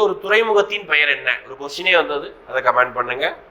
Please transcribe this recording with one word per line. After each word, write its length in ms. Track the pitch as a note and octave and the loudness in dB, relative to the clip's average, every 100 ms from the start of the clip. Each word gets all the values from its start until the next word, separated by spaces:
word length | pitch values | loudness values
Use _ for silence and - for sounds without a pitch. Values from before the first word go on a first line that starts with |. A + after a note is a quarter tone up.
ஒரு 100 | G3+ F3+ | 0 0
துறைமுகத்தின் 640 | E3+ G#3+ A3+ G#3 A3 G#3 F3 | 0 2 4 2 2 -2 -2
பெயர் 200 | D3+ D3 C3+ | 2 2 0
என்ன? 140 | B2 B2 C3+ | -2 -4 -6
ஒரு 100 | C3 | -12
கொஸ்டினே 320 | C#3 - F#3 F3 | -10 -4 2 4
வந்தது, 260 | D3 C#3+ - - - | 2 -2 -8 -14 -6
அதை 100 | B2+ B2+ | -2 2
கமெண்ட் 260 | A#2+ B2+ B2 | 2 2 0
பண்ணுங்க. 280 | A#2+ B2+ D#3+ A#3 - | -4 -2 -4 -6 -16